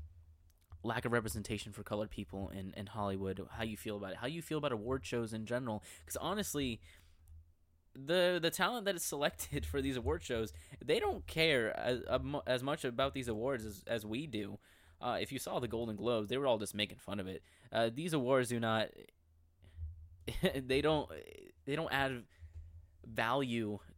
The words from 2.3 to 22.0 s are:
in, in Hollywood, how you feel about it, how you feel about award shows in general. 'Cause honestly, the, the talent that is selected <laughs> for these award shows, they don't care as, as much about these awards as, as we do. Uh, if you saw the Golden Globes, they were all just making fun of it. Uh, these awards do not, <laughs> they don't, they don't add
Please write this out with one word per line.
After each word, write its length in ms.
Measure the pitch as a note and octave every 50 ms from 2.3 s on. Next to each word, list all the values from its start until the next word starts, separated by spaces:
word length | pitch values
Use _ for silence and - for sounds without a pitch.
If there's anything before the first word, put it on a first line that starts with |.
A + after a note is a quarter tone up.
| - G2 G2 -
in, 220 | - G2 F#2+ F#2+ -
in 100 | - G#2
Hollywood, 600 | - - A2 G2+ G2 G2 F#2+ G2 F#2+ F#2+ F#2 F#2 -
how 140 | - A#2 A2+
you 120 | A2+ G#2+
feel 200 | G2 - A2 G#2
about 160 | G#2 G2 F#2+ F#2
it, 40 |
how 100 | G#2+ A2+
you 160 | C3+ D#3+ E3+ D#3+
feel 160 | - D#3 D3+
about 140 | C#3+ C#3+ B2
award 320 | G#2+ G#2 A#2+ C3 C3+ -
shows 280 | - - A#2+ A#2 A2 A2+
in 140 | A2 A2
general. 380 | G#2+ A#2+ B2 C3+ A#2+ G#2+ G2+ - - - - -
'Cause 100 | - - -
honestly, 600 | - D#3+ F#3+ G#3+ G3 - - D3 C#3 B2+ A2+ - - - - - - - - - - - - - - - _ _ _ _ _ _ _ _ -
the, 440 | C3+ C3+ C#3+ E3+ F#3 F3 F3+ F3+ F3
the 100 | D#3+ E3
talent 360 | - - F#3 F#3+ B3 B3 G3
that 100 | G3+ F#3+
is 60 | E3 -
selected 640 | - E3 C#3+ C#3+ E3+ - - - - D3 D3 -
<laughs> 0 |
for 140 | - - C#3
these 160 | C3+ C#3 C3
award 260 | B2+ A2+ C#3 D#3 E3+ -
shows, 300 | - B2+ A2+ A2+ G#2+ - - - - - - -
they 140 | B2+ D#3+ A#3
don't 280 | G#4 G4+ B3+ G3 -
care 520 | - - D#3 D#3+ D#3+ D3 B2 A2+ G#2+ - -
as, 220 | - A2+ B2+ A#2 - - B2 B2+ C3 C3+ D3 C#3+ -
as 160 | - B2+ B2 B2+
much 220 | C#3 C#3 C3 -
about 300 | C3 A#2+ A#2+ C3+ C#3 C3+
these 140 | C3+ B2+ A#2+
awards 360 | A2 G#2 A#2 C3+ C#3 A#2 G#2+
as, 200 | G#2+ G2+ F#2+ -
as 180 | - A#2 A#2 G#2
we 200 | G#2+ G#2+ B2+ D#3+
do. 320 | D3+ A2+ G#2 G#2 G2 - - - - - - - - - _
Uh, 180 | - B2 A2+ F2
if 120 | A2 - C3+
you 60 | B2+
saw 200 | - - F#3+ E3
the 100 | B2 A2
Golden 280 | A#2 A2+ A#2+ A2+ G#2+
Globes, 320 | G2 G#2 A#2+ A#2+ A2 G#2+ G2+
they 80 | B2
were 100 | C3+ C#3+
all 120 | C3+ A#2 G#2+
just 160 | G#2 - -
making 240 | G2+ G#2 - - -
fun 220 | - - G2+ G#2
of 60 | F#2
it. 160 | F#2 F#2+ - - - - - - - -
Uh, 160 | A2 A#2 A#2 A2+
these 200 | C3+ E3 F3+ D#3
awards 360 | D3 B2 B2 C3+ C3 B2 A#2
do 120 | B2 A#2
not, 280 | A2+ A2+ A2 A2+ G#2+ - - - - - _ _ _ _ _ _ - _ _ _ - - - - - - - - - - - - -
<laughs> 280 | - A#2 - - F#3 C3
they 260 | C#3 C3 B2 C3 C#3
don't, 280 | D3 D3+ D#3 D3 B2 - D#2+ D2 - G1+ G1+ G1+ G1+ G1+ - - -
they 100 | C3+ C#3+
don't 160 | D3+ E3 - -
add 320 | C#3